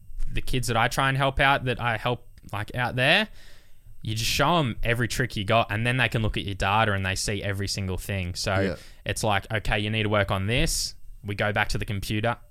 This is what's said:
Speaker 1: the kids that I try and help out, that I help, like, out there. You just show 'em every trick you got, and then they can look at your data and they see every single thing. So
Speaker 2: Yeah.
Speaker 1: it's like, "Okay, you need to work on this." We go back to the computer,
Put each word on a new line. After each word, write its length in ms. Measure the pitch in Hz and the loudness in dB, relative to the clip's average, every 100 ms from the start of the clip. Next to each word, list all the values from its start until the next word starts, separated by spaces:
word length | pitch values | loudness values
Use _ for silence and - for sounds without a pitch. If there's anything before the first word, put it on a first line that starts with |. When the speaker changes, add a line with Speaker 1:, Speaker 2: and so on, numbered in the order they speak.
| - - - | -8 0 0
Speaker 1:
the 120 | - | 2
kids 240 | - 127 117 | 2 2 2
that 80 | 113 | 2
I 120 | 120 | 2
try 200 | - 135 | 2 0
and 80 | 131 | 2
help 240 | 139 131 | 0 4
out, 240 | 139 139 | 4 4
that 160 | 127 117 | 2 -2
I 160 | 117 110 | 0 0
help, 300 | 127 123 - - - | 0 -2 -6 -20 -10
like, 220 | 101 104 | -8 -6
out 220 | - 123 127 | -4 -2 2
there. 320 | 131 185 214 - - - - - - - | 4 4 2 -6 -16 -18 -18 -18 -16 -12
You 120 | - | -6
just 160 | 110 113 | -4 0
show 280 | - 143 175 | 2 4 4
'em 180 | 135 - | 2 0
every 260 | 117 117 117 | 0 2 0
trick 280 | - 123 - | 0 -2 -2
you 80 | |
got, 260 | 98 113 - | 2 4 4
and 160 | 104 117 | 0 0
then 120 | 127 | 2
they 100 | 113 | 2
can 140 | 117 | 2
look 160 | 107 - | 0 -2
at 60 | |
your 100 | 101 | -4
data 400 | 95 98 104 110 | -2 2 4 4
and 100 | 98 | 2
they 100 | 95 | 0
see 280 | 95 - 104 | -2 -2 -4
every 260 | 101 98 98 | -4 -4 -4
single 300 | - 95 90 | -4 -4 -4
thing. 360 | - 101 90 | -4 -4 -4
So 240 | 87 - 95 | -4 0 0
Speaker 2:
Yeah. 160 | 95 82 - - | 0 -2 -10 -12
Speaker 1:
it's 180 | - 101 | -6 -2
like, 240 | 110 98 - | 0 0 0
"Okay, 260 | 110 - 110 | -4 0 0
you 120 | 104 | 0
need 140 | 110 | 0
to 40 | 104 | 2
work 220 | 104 98 | 2 2
on 160 | 98 95 | 0 0
this." 480 | 127 160 - - - - - | 0 0 0 -4 -8 -14 -10
We 120 | 101 | -8
go 180 | 104 107 | -2 0
back 160 | 107 107 | 2 2
to 80 | 104 | 0
the 60 | |
computer, 540 | 104 98 - 107 117 117 - | -2 -4 -2 0 0 -2 -8